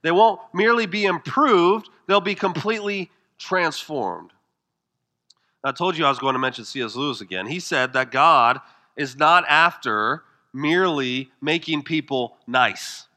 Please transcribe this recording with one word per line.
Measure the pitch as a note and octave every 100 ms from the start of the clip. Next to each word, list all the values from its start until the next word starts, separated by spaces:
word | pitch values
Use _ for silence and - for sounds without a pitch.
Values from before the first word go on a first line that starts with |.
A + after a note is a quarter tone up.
They | D#3+
won't | F3+ A3+ F#3+ -
merely | F3 A3 A#3 G#3+
be | G3+ G3
improved, | E3+ - E3+ G#3 G3 F3 G#3+ - _ -
they'll | G3+
be | F#3+ F#3+
completely | G3 D#3 G#3 A3 G3+ G3 F3+ _ _ _
transformed. | - F#3 E3+ - - D3 G2 E2+ F2 _ _ _ _ _ _ _ _ _ _ _ _ _
I | C#3
told | C3 F3+ D#3+
you | D3
I |
was | B2+
going | C3+
to | B2+
mention | C3 B2 A2
C | C3+
S | A2+ A#2
Lewis | C#3+ A#2+
again. | G2+ F#2 G2+
He | F3
said | - D3+ B2+
that | C3 B2
God | C3 D#3+ D3 A#2 C#3 - _ _ -
is | C#3 C3
not | D#3 F3 D3
after | D3 E3+ - B2 G#2+ G#2+ D3+ _ _ _
merely | C3+ D3+ F3 F#3 D3 B2+ B2+ C3 _
making | C#3+ E3 D#3+ D3+
people | C#3 D#3+ C#3 C3+ A#2 _ -
nice. | B2+ A#2 F#2+ - - -